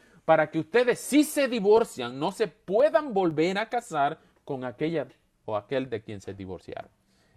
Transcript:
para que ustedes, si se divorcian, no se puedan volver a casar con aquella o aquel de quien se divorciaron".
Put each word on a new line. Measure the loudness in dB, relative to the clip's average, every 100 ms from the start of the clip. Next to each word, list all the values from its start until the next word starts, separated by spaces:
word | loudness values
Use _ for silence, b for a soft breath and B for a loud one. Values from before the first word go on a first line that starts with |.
| b b
para | 2 4 4
que | -2
ustedes, | 0 0 2 0
si | 2 2
se | 2 0 0
divorcian, | 0 4 4 4 -4 -8 -4
no | -4
se | -2 -6
puedan | -6 -2 2 4 4 0
volver | 0 0 2 0 0
a | -4
casar | -6 -6 -2 -2 -2 b b
con | -10 -8
aquella | -8 -4 -4 -2 -6 _ _ _
o | -6 -6
aquel | -2 -4 -4
de | -8
quien | -8 -14
se | -12
divorciaron". | -12 -12 -12 -12 -14 -16 _ _ b b